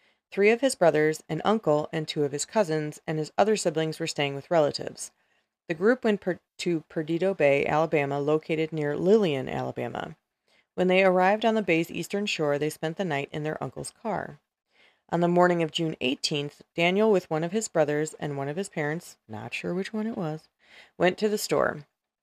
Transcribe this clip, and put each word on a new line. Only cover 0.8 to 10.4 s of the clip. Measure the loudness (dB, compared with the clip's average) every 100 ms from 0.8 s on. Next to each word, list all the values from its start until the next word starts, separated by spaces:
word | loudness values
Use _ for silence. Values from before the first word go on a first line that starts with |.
| 4 6 2 0 -4
an | -2
uncle, | 0 2 2 2 0
and | -4 -4
two | -2
of | -2
his | -2 -2
cousins, | 0 0 0 -4 -6 -6
and | -4
his | -2 0
other | 2 2
siblings | 0 0 -2 -2
were | -6
staying | -2 -4 -4
with | 0
relatives. | 4 4 0 -8 -10 -14 _ _ _ _ _ -10
The |
group | 0 2 2
went | 2 0
per-, | -2 -6 _ -8
to | -2 -2 -4
Perdido | -6 -4 0 0
Bay, | 2 4 4 2
Alabama, | 2 2 2 0 0
located | 0 0 0 -4 -4
near | -4 -4 0
Lillian, | 4 4 4 0 -4
Alabama. | -6 -6 -6 -8 -8 -10 -12 _ _